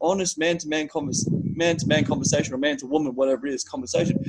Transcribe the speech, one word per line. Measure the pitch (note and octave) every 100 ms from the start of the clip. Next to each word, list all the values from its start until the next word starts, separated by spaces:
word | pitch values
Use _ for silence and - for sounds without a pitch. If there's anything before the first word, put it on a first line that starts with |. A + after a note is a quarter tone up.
honest | D#3+ G3 F3 D3+
man-to-man | E3 E3+ D3+ D#3 D3+
convers-, | D#3+ C#3+ - -
man-to-man | - - - E3+ E3 C#3+ D3+ C#3+
conversation | C#3 C3 D3 D3 B2+
or |
man-to-woman, | D3 C#3 C3 D3+ C#3+
whatever | B2 C3+ B2+ C#3+
it |
is, | B2+
conversation. | - C#3+ B2+ E3+ F3 -